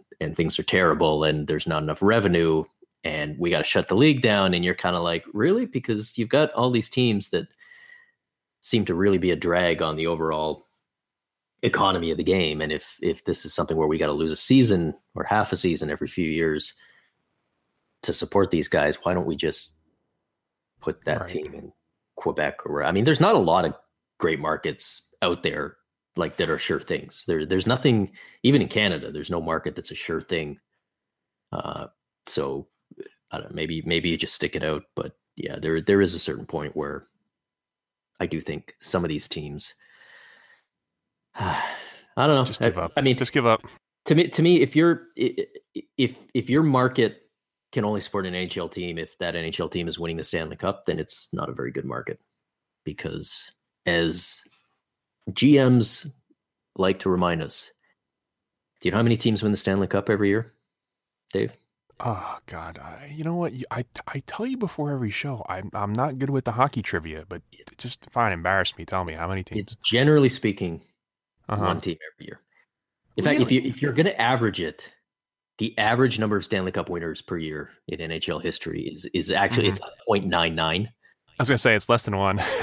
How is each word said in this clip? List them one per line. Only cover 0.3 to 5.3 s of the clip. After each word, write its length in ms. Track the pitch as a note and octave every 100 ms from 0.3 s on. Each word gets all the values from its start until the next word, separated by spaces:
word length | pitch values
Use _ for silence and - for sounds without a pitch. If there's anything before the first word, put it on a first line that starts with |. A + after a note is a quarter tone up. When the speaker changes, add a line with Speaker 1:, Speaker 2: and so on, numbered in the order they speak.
| D#2+
Speaker 1:
things 240 | D#2+ -
are 40 |
terrible 600 | - G2 F2 D2+ E2 D2+
and 240 | D#2 D2+ D2
there's 180 | D2+ F2
not 140 | D#2
enough 200 | D#2 D2+
revenue 640 | G2 A2+ G2+ E2+ E2 D#2 D#2 _ _ _
and 340 | E2 D#2 D2 C#2
we 100 | -
gotta 140 | D#2+
shut 240 | - - -
the 80 | F#2+
league 260 | D3+ C3+
down. 320 | A#2+ G#2 F#2+
And 100 | F2+
you're 120 | F2+ F2
kinda 240 | F2 F2+
like, 260 | E2+ E2+ -